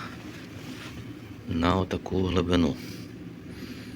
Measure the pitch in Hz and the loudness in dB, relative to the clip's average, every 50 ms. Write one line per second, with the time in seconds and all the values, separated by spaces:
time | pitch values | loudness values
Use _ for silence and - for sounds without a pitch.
0 | - - - - - - - - - - - - - - - - - - - - | -4 -8 -10 -10 -10 -10 -10 -10 -12 -12 -12 -10 -10 -10 -10 -10 -10 -10 -8 -8
1 | - - - - - - - - - - 90 82 76 87 92 95 87 - 95 85 | -8 -10 -10 -10 -10 -12 -12 -8 -4 -2 2 4 6 6 6 6 4 2 0 -2
2 | - - 90 95 92 90 87 85 85 87 90 87 82 73 - - - - - - | 0 0 2 4 4 4 4 4 6 6 6 8 6 6 4 0 -4 -8 -8 -8
3 | - - - - - - - - - - - - - - - - - - - | -10 -10 -10 -10 -10 -12 -12 -12 -12 -12 -10 -10 -10 -10 -10 -10 -10 -10 -10